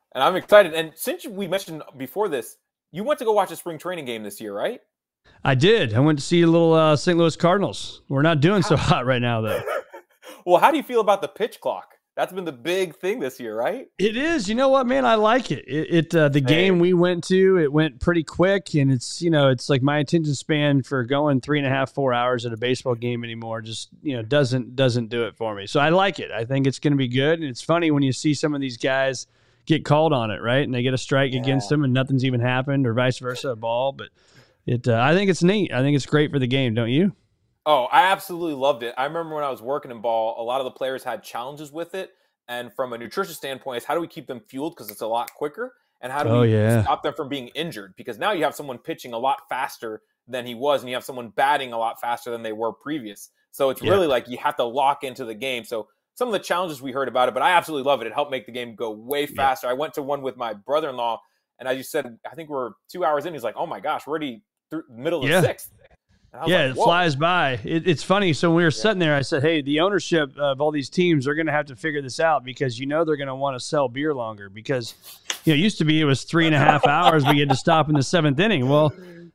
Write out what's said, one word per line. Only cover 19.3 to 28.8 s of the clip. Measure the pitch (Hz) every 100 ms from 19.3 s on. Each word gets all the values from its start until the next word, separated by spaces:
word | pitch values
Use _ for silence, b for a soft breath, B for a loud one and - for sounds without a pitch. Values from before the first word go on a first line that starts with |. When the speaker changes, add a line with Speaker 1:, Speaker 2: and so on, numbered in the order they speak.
Speaker 2:
know, | 156 139
it's | 127 -
like | 139
my | 135 147
attention | 147 170 151 139
span | - 151 147 139
for | 123 135
going | 120 139 151 135
three | 127 147
and | 139
a |
half, | 135 135
four | - 135
hours | 120 123 127 120
at |
a | 113
baseball | 123 127 131 117
game | 120 120
anymore | 117 113 113 113
just, | 110 113 - -
you | - 127
know, |
doesn't, | 110 147 135 127 117 127
doesn't | 131 120 113
do | 120 113
it | -
for | 113 104
me. | 98
So | 151
I | 147
like | 175 196 -
it. | 87
I | 104 117
think | 135 135
it's | 127
gonna | 156 143
be | 127
good, | 123 143 170
and | 156
it's | 120
funny | - 165 165
when | 147
you | 139
see | 123 156 147
some | 156
of | 143
these | 135
guys | 120